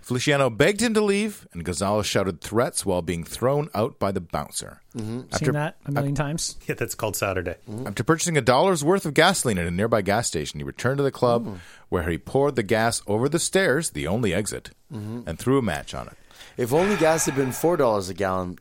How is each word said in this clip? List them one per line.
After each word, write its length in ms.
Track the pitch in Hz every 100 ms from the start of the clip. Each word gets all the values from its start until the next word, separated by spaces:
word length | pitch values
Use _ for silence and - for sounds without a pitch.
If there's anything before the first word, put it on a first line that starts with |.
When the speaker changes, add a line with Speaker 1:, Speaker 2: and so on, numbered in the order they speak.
Speaker 1:
Feliciano 480 | - 123 147 139 135
begged 320 | 104 156 208
him 140 | 240
to 60 | 214
leave, 460 | 208 202 214 - -
and 120 | 85
Gonzalez 420 | 82 85 98 107 98
shouted 340 | 117 98 85
threats 460 | - 107 147 - 98
while 160 | 90
being 220 | 85 85
thrown 440 | 80 - 120 143 151
out 240 | 98 123 -
by 140 | 98
the 80 | 95
bouncer. 600 | 85 76 - - 50 - - 123
Speaker 2:
Mm-hmm. 260 | 107 120 -
Speaker 1:
After 120 | - 156
Speaker 3:
Seen 80 |
that 220 | 147 156 - -
a 40 |
million 240 | 143 139
times. 420 | 143 143 165 - - -
Speaker 4:
Yeah, 80 | 139
that's 180 | 117
called 220 | - 110 -
Saturday. 400 | 101 92 87 - -
Speaker 2:
Mm-hmm. 200 | 107 151
Speaker 1:
After 160 | 123
purchasing 320 | 120 160 175 151
a 20 |
dollar's 440 | 117 127 190 170
worth 200 | 143 196
of 100 | 160
gasoline 440 | 143 175 185 127 92
at 80 | 85
a 60 |
nearby 300 | 87 113 117
gas 260 | 95 104 98
station, 320 | 82 71 73
he 40 |
returned 340 | 69 - 120 139
to 40 |
the 80 | 139
club 360 | - 123 117 143
Speaker 2:
Mm. 120 | 92 - - -
Speaker 1:
where 200 | 92 85
he 80 | 80
poured 380 | - 131 143
the 80 | 123
gas 400 | 98 110 117 - -
over 200 | 107 139
the 120 | 160
stairs, 500 | - 190 185 135 160
the 160 | 71 71
only 260 | 110 110
exit, 380 | 87 101 64 - - -
Speaker 2:
Mm-hmm. 280 | 110 104 120 101
Speaker 1:
and 80 | 82
threw 220 | 123 135
a 40 |
match 320 | 110 71 64
on 120 | 67 57
it. 80 | - - - - -
Speaker 2:
If 160 | 117
only 240 | 147 196 190
gas 300 | 156 160 160
had 80 | 135
been 160 | 131
four 240 | - 160 170
dollars 320 | 123 104 92
a 60 |
gallon 440 | 92 98 92 90 -